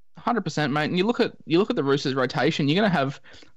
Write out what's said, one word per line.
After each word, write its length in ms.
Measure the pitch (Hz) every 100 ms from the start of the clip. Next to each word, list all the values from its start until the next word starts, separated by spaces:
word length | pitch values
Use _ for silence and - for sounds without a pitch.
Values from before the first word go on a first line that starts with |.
| - -
Hundred 240 | - 233
percent, 300 | 180 156 151
mate. 140 | 147 151
And 120 | 180
you 80 | 202
look 140 | 247
at, 140 | 214 - -
you 140 | 160
look 100 | 214
at 60 | 240
the 80 |
Roosters' 320 | 139 143 143 131
rotation, 540 | 123 143 139 160 139
you're 120 | 170
gonna 60 | 214
have 320 | 156 135 - - - -